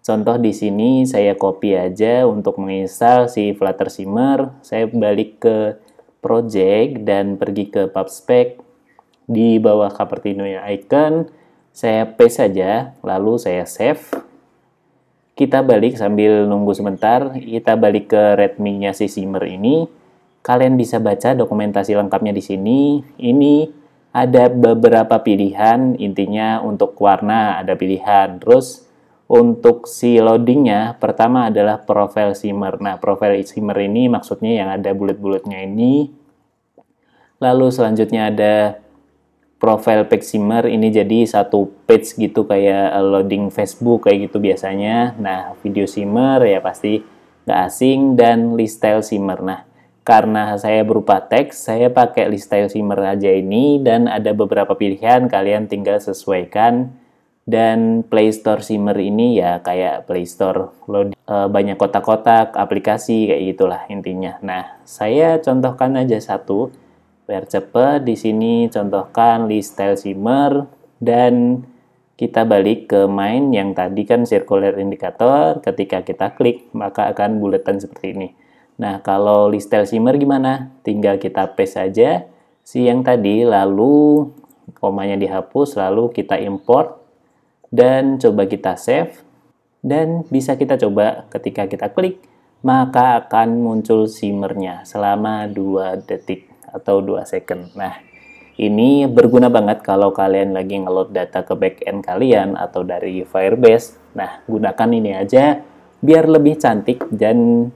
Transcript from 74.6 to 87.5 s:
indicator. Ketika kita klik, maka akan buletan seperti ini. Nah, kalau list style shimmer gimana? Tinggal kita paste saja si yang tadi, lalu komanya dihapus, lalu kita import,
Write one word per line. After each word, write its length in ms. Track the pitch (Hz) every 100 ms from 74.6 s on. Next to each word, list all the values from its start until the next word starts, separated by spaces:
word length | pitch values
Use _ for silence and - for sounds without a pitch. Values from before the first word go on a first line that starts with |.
| 98 98
indicator. 840 | 98 98 90 - 120 143 156 -
Ketika 400 | - - 196 95
kita 320 | 90 90 101
klik, 360 | - 120 120 -
maka 360 | 113 101 104 104
akan 280 | 101 101 107
buletan 400 | 101 95 95 98
seperti 360 | 101 - 95
ini. 140 | 98 92 _ _ _ _ -
Nah, 200 | 107 98
kalau 440 | - 98 104 104 104
list 240 | 104 101
style 160 | 107 101
shimmer 280 | 113 117 143
gimana? 560 | 139 135 131 135 131 _
Tinggal 400 | 117 104 104 98
kita 320 | 95 95 95
paste 240 | - 95 95
saja 480 | 95 98 127 175 - _ _ _ -
si 200 | 127 123
yang 200 | 123 127
tadi, 400 | 123 101 107 120
lalu 840 | 101 98 98 123 147 151 147 143 - _ _ - _
komanya 360 | 101 98 98
dihapus, 640 | 98 95 95 92 135 143 107
lalu 320 | 95 104 120
kita 240 | - 98
import, 640 | 98 101 98 - 127 160 - _ _ _ _ _